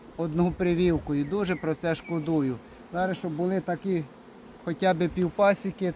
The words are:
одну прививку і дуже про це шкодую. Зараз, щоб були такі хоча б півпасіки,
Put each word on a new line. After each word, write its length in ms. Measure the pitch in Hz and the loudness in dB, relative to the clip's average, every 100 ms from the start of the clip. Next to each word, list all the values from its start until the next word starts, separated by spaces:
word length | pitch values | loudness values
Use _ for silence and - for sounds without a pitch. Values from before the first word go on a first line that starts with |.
| - - | -16 -6
одну 340 | 165 160 175 | -2 2 2
прививку 640 | - 180 175 180 160 - 143 | 2 0 4 4 2 0 -2
і 80 | |
дуже 320 | 143 196 185 175 | 0 -2 0 -2
про 200 | 160 156 | -2 -2
це 200 | 170 160 | -2 -4
шкодую. 640 | - 170 151 160 131 117 - - - | -2 -4 0 0 0 -2 -10 -20 -8
Зараз, 240 | 175 190 180 | -2 -2 -2
щоб 140 | 180 | -4
були 280 | 151 180 190 | -2 0 0
такі 440 | 175 175 190 175 139 - - - - - - | -2 -4 -2 -2 -2 -12 -20 -20 -20 -12 -8
хоча 280 | - 190 | 0 2
б 140 | 170 175 | 4 0
півпасіки, 840 | 185 175 - 202 196 196 - - | 2 0 4 4 4 -2 -2 -4